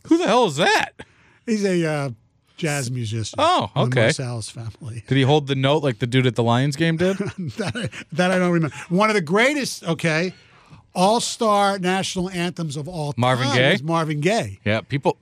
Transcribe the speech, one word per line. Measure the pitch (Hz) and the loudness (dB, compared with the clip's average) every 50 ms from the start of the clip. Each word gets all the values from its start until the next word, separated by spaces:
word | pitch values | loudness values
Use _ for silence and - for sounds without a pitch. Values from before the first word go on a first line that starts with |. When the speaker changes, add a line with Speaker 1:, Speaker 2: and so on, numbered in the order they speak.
| - | 0
Speaker 1:
Who | - 320 | 2 2
the | 330 349 | 2 4
hell | 208 214 254 240 | 4 4 4 4
is | 175 135 | 2 2
that? | 143 190 392 427 - - - - - - - _ _ _ _ _ _ _ | 2 2 2 2 2 0 -2 -8 -14 -20 -20 _ _ _ _ _ _ _
Speaker 2:
He's | 240 220 208 202 | -4 -2 0 0
a, | 196 180 175 165 | 0 0 0 0
uh, | 156 151 147 139 135 113 - _ _ _ _ _ _ _ | 0 -2 -2 -4 -6 -8 -12 _ _ _ _ _ _ _
jazz | - 175 151 147 143 127 117 | -6 -4 -2 -2 -2 -4 -4
musician. | 131 127 117 104 113 113 104 - - - | -4 -4 -4 -4 -4 -4 -4 -4 -2 0
Speaker 1:
Oh, | 302 339 359 302 - - - | 2 2 2 2 0 -2 0
Speaker 2:
One | 139 127 | 0 0
of | 123 127 | 2 2
Speaker 1:
okay. | 123 110 131 | 2 2 2
Speaker 2:
Marsalis | 156 - 131 120 120 113 107 - | 2 0 -4 -8 -8 -10 -10 -12
family. | - 120 113 110 - - 160 110 - 113 - | -12 -12 -12 -12 -14 -14 -14 -14 -14 -12 -4
Speaker 1:
Did | - 131 | 0 2
he | 139 131 | 2 4
hold | 127 151 156 139 | 4 4 4 2
the | 131 139 | 0 -2
note | 135 131 135 147 156 | 0 2 2 2 2
like | 147 135 113 | 0 -2 -2
the | - 131 | -2 -2
dude | 120 123 131 127 | 0 2 2 2
at | 127 113 | 2 2
the | 123 117 | 2 2
Lions | 117 117 123 135 147 135 | 2 2 2 2 0 0
game | 139 165 165 165 | 0 0 0 0
did? | 156 180 190 196 | 0 0 0 0
Speaker 2:
<laughs> | 190 202 - - - 180 135 - | -2 -4 -6 -8 -8 -10 -8 -8
That, | - 196 156 - 233 214 - - - - - | -6 -6 -6 -6 -6 -8 -8 -10 -14 -16 -6
that | 151 156 180 185 | -2 0 0 2
I | 185 | 2
don't | 185 180 175 | 2 2 2
remember. | 175 170 160 135 - - - - | 2 2 0 -2 -4 -8 -6 -2
One | 170 190 214 220 | 0 2 2 2
of | 208 | 2
the | 208 | 0
greatest, | 160 139 185 214 240 277 302 285 233 - - - - | 0 2 2 4 4 4 2 0 -4 -4 -8 -6 -6
okay, | 170 165 - - 165 156 160 180 185 - - - _ _ - _ - - - _ _ - | -4 -4 -2 0 0 0 0 -2 -4 -6 -12 -20 _ _ -20 _ -20 -20 -20 _ _ 0
all-star | 185 180 202 226 233 - - - - 220 214 208 202 202 196 202 196 | 2 4 4 4 2 0 -4 -4 0 2 2 4 4 4 2 0 0
national | 180 180 190 196 175 - - 185 175 185 | 0 0 0 0 -2 -4 -4 -4 -4 -4
anthems | 190 175 170 180 - - 165 151 127 | -4 -4 -4 -4 -4 -6 -6 -6 -6
of | 156 135 | -8 -10
all | 175 180 160 147 147 - | -8 -6 -6 -6 -4 0
Speaker 1:
Marvin | 113 123 127 127 123 127 | 2 2 2 2 2 2
Speaker 2:
time | 285 277 | 2 2
Speaker 1:
Gaye? | 123 127 143 - | 4 4 4 2
Speaker 2:
is | 117 139 | 0 0
Marvin | 160 165 165 160 156 156 147 | -2 0 0 0 -2 -2 -2
Gaye. | 147 185 220 226 139 101 98 - - | 0 0 0 0 -2 -4 -8 -6 -2
Speaker 1:
Yeah, | 104 107 110 | -2 -2 -2
people, | 90 - 135 143 - 175 - - | -2 -4 -6 -2 -2 -2 -2 -2